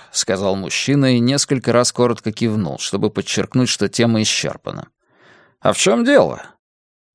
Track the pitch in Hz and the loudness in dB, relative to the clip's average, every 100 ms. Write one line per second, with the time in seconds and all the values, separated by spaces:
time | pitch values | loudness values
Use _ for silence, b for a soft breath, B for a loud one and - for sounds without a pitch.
0 | B - - 95 98 98 85 - - 143 | B -6 -2 0 0 -2 -4 -4 0 2
1 | 131 123 120 139 - 135 120 117 120 - | 4 4 2 0 0 -2 2 2 2 2
2 | 120 110 110 - 117 107 85 67 - 98 | 0 0 -6 -2 -2 0 -4 -6 -6 -2
3 | 104 - - - - 127 120 - 98 - | -2 -2 -4 -4 -2 0 0 0 -2 0
4 | 117 113 110 - - - - 50 - _ | 2 2 0 -2 -4 -8 -12 -12 -14 _
5 | b b b b b b 104 - 185 233 | b b b b b b -2 2 2 2
6 | 233 285 80 58 - _ _ _ _ _ | 4 4 4 -2 -14 _ _ _ _ _
7 | _ | _